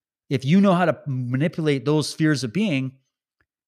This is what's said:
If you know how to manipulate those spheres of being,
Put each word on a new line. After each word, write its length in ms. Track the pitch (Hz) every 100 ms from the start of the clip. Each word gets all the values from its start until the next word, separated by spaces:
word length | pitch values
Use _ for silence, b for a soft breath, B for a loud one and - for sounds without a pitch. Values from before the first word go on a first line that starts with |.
| _ _ -
If 140 | 135
you 160 | 131 190
know 140 | 202
how 120 | 175 175
to 140 | - -
manipulate 800 | 131 123 127 170 175 151 139 123
those 240 | 151 143
spheres 340 | - 156 143
of 80 | 123
being, 400 | 165 220 135 131 - _ _ _ _ _ _